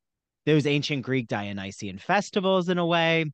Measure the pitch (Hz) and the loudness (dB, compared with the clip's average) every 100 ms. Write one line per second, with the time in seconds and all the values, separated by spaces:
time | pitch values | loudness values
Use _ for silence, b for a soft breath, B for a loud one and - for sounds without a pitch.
0 | _ _ _ _ - 156 139 147 143 143 | _ _ _ _ 2 4 4 0 0 -4
1 | 120 131 113 113 101 101 98 - 101 95 | -2 -2 -2 -4 -6 -8 -10 -10 -12 -10
2 | - 196 - 208 190 190 175 175 170 170 | -2 0 0 -2 2 2 2 0 2 2
3 | 165 165 160 | 2 2 0